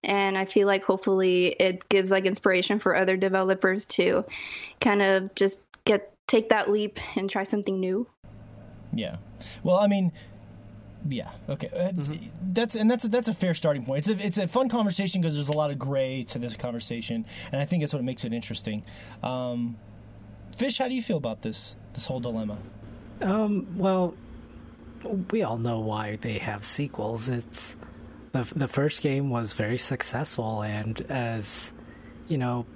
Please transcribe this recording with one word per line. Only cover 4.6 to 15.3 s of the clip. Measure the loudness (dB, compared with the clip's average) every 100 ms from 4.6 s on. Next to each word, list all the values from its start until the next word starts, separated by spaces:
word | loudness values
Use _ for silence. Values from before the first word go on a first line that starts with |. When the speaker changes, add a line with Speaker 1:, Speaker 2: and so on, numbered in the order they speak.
| -12 0
Speaker 1:
kind | 4 6
of | 6 4 2 2
just | 2 0 _ -6 2
get, | 2 2 _ 2
take | 2 6
that | 2 4
leap | 2 0 -4 -6 -2
and | -2
try | -2
something | -2 -2 0 0
new. | 0 0 -4 _ -20 -20 -20 -20 -20 -20 -6
Speaker 2:
Yeah. | -4 -4 -8 -12 -18 -16 -6
Well, | 4 6
I | 6
mean, | 4 2 0 -18 -18 -18 -18 -18 -18 -18 -8 -6
yeah. | -4 -6 -12 -8
Okay. | -6 -6
Uh, | -2 -2
Speaker 3:
Mm-hmm. | -2 -4 -6 -10 -8 -2
Speaker 2:
that's, | 0 0 2
and | 2
that's | 4 2
a, |
that's | 0 0
a |
fair | 0 0
starting | 2 2 2 0
point. | -2 0
It's | 0
a, | 0
it's | 0
a | 0
fun | 2 2
conversation | 2 2 2 0 2
'cause | 2